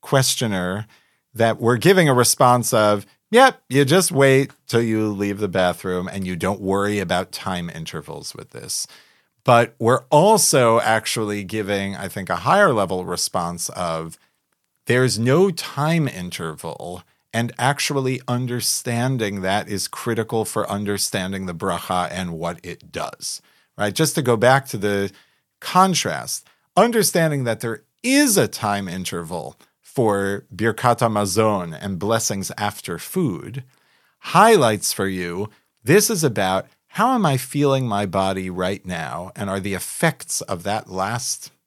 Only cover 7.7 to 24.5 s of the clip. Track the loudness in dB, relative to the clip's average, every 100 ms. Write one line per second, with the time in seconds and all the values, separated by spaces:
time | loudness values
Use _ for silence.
7.7 | -10 -10 -12 -12 -14 -14 -16 -18 -18 -10
8.7 | -10 -10 -16 _ _ _ _ 4 6 4
9.7 | _ 0 0 4 6 6 6 4 4 4
10.7 | 4 4 0 0 -4 -4 -4 -4 -6 -2
11.7 | -2 -4 -6 -8 -8 -4 -2 2 4 4
12.7 | 2 0 -2 -4 -6 -4 -4 -4 -6 -10
13.7 | -6 -4 -4 -6 -14 _ _ _ _ _
14.7 | _ 0 2 2 2 2 4 2 0 -8
15.7 | -4 0 0 -2 -4 -10 -8 -8 -8 -10
16.7 | -10 -12 -14 _ _ _ -4 -4 -2 -2
17.7 | 0 -2 -2 -2 -4 -4 -4 -4 -4 -4
18.7 | -4 -4 -2 -2 -2 -2 -2 -2 -2 -2
19.7 | -6 -6 -8 -4 -4 -2 -2 -2 -4 -4
20.7 | -4 -4 -4 -4 -4 -4 -6 -8 -6 -4
21.7 | -4 -2 -2 -2 -4 -6 -6 -8 -8 -14
22.7 | -16 -12 -10 -10 -10 -12 -12 _ _ _
23.7 | -4 -4 0 -2 0 0 4 6